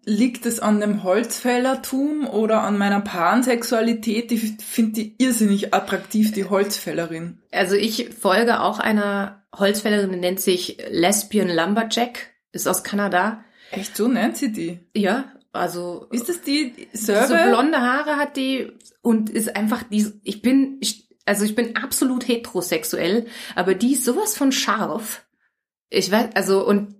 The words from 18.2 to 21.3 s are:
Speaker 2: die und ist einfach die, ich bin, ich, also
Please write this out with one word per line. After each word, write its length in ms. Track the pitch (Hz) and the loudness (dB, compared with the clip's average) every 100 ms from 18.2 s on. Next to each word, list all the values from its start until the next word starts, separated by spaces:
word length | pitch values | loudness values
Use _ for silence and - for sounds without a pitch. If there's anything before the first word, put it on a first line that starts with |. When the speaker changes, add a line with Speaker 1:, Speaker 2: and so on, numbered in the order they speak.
| 285 277 | -2 -2
Speaker 2:
die 340 | 262 262 - - _ _ | -2 -2 -4 -12 _ _
und 280 | 240 220 214 | 2 2 2
ist 260 | 220 214 202 | -2 -2 -2
einfach 260 | 214 214 | -2 -2
die, 240 | - 208 208 - | -2 -2 -2 -4
ich 180 | - 202 | -10 -2
bin, 360 | 233 269 269 269 | 2 4 2 -2
ich, 300 | 220 - _ _ | -6 -6 _ _
also 180 | - | -2